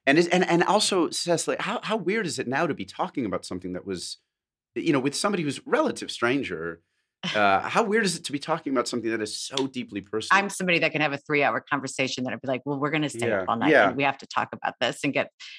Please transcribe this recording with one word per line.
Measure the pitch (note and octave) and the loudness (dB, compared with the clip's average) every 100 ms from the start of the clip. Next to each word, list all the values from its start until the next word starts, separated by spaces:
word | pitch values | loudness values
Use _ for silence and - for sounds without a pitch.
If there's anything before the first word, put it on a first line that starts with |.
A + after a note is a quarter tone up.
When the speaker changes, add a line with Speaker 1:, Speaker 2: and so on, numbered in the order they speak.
| C3+ | 4
Speaker 1:
and | D3+ | 4
is, | F3 | 4
and, | F3+ - | 2 4
and | E3+ | 4
also, | - G3+ - F#3+ D3+ | 4 2 2 2 0
Cecily, | - E3+ D#3+ D3+ B2+ | -2 0 0 0 -4
how, | - A3+ | -4 -6
how | D#3+ A3 | -4 -2
weird | E3+ A3 F3+ | 0 -2 -2
is | B2+ | -4
it | B2 | -2
now | C3+ E3 | 0 0
to | B2+ | -2
be | F#2+ | -8
talking | - F3+ D#3 G#2+ | -6 -4 -2 -4
about | F2+ | -4
something | - F#2 F2 | -6 -10 -8
that | F2+ G2 | -8 -6
was, | F2+ - - _ _ _ _ _ A#2 | -8 -8 -14 _ _ _ _ _ -4
you | E3 | 2
know, | C#3+ | 2
with | C3+ - | 0 -2
somebody | G3+ G3+ | -2 0
who's | D3 B2+ - | -2 -6 0
relative | A#3+ D4+ - G#2 | 0 2 -2 -10
stranger? | - A#2+ C#3 G2 D#2+ E2 E2 _ | -2 0 0 -2 -6 -6 -10 _
Speaker 2:
<laughs> | _ _ _ - | _ _ _ -2
Speaker 1:
Uh, | G#2+ G2+ F#2+ - | 4 6 6 4
how | F#3 | 2
weird | A3 A3 | 4 2
is | G3+ E3 | 2 -2
it | - | -6
to | |
be | C#3+ | -6
talking | - D#3 C#3+ | -2 -2 0
about | C3 A#2 | 0 0
something | B2 A2 | -2 -2
that | A2 | -2
is | G#2+ - | -2 -6
so | - C3+ C3+ | -2 -2 0
deeply | B2+ A#2 G2+ | -4 -8 -8
personal? | G2 A2 - F#3+ | -6 -6 2 2
Speaker 2:
I'm | G3 | 2
somebody | - F3+ E3 | -2 0 2
that | D#3 | 2
can | D#3 | 0
have | D3+ | 0
a | C#3 | -2
three-hour | - D3 C3+ B2 - | -2 2 2 0 -2
conversation | C#3 C3 - C3 - B2+ | -4 -2 -4 -2 -2 -6
that | |
I'd | A2+ | -6
be | C3 | -4
like, | B2+ C#3+ | -4 -4
"Well, | C#3 | -2
we're | C#3+ | -2
gonna | D#3 D3 | 0 -2
stay | A#2 A#2 | -2 0
Speaker 1:
Yeah. | G2+ | 0
Speaker 2:
up | F#2 | 0
all | A2+ | 2
night | A2 | 6
Speaker 1:
Yeah. | C#3 G2+ | 6 6
Speaker 2:
and | C3+ | 4
we | |
have | C#3 - | 0 -2
to | A2+ | -6
talk | A#2 - | -4 -4
about | - - - | -4 -6 -2
this | A#2+ - D3 | -2 0 -2
and | |
get, | C#3 - _ - | -2 -4 _ -20